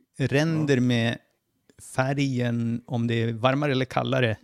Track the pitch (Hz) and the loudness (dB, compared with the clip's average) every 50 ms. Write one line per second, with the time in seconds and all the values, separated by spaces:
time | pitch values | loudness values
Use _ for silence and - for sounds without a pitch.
0 | _ _ _ - 135 - - 143 156 165 160 156 156 143 139 123 127 123 123 117 | _ _ _ -4 -2 0 2 2 2 2 0 0 2 2 2 2 2 2 2 2
1 | 113 117 120 - _ _ _ _ _ _ _ _ _ _ _ - - - - - | 0 0 -2 -6 _ _ _ _ _ _ _ _ _ _ _ -20 -18 -8 -4 -2
2 | 131 135 143 143 139 135 127 123 123 120 117 117 117 117 117 117 - - 131 117 | -2 0 0 0 0 0 0 0 0 0 0 -2 -2 -2 -4 -6 -6 -4 -4 -2
3 | 117 117 117 117 113 117 117 110 117 131 131 143 151 147 131 127 127 - - 135 | 0 0 0 0 0 -2 -2 0 0 0 2 2 0 0 0 0 -2 0 -2 -2
4 | 120 120 131 131 123 113 107 - | 0 0 0 2 2 0 0 -4